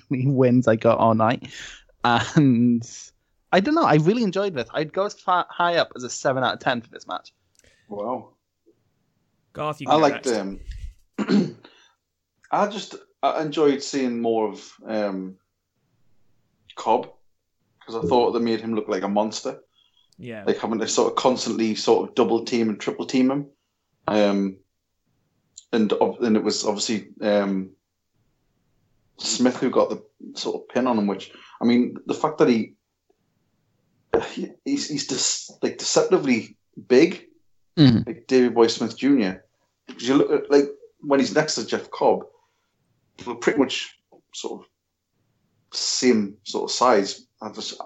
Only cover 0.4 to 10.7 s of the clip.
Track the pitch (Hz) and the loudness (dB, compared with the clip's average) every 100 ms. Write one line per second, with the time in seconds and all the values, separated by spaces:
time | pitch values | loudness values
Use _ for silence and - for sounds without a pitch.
0.4 | 127 123 117 110 117 110 113 113 110 - | 4 4 4 4 4 4 4 4 2 0
1.4 | - - - - _ _ 120 117 113 170 | -6 -18 -18 -20 _ _ 0 0 2 2
2.4 | 139 117 120 120 113 - - _ _ _ | 4 4 2 0 -4 -18 -20 _ _ _
3.4 | - 180 214 320 170 151 156 233 214 190 | -2 0 2 2 4 4 4 2 0 -2
4.4 | 202 147 117 131 156 190 202 - - 180 | -4 -4 -4 -4 -4 -4 -6 -6 -2 -2
5.4 | - - 175 170 - 113 123 - 147 131 | -2 -2 0 0 -2 -6 -12 -4 -2 0
6.4 | 123 87 147 123 - - - 90 - _ | -2 -2 -4 -4 -6 -16 -12 -12 -14 _
7.4 | _ _ _ _ - 104 107 123 110 _ | _ _ _ _ -16 -10 -8 -8 -12 _
8.4 | _ _ _ _ _ _ _ _ _ _ | _ _ _ _ _ _ _ _ _ _
9.4 | _ - 151 147 135 151 147 - 127 110 | _ -8 -8 -6 0 2 2 0 -2 -2
10.4 | 98 98 - | -4 -10 -14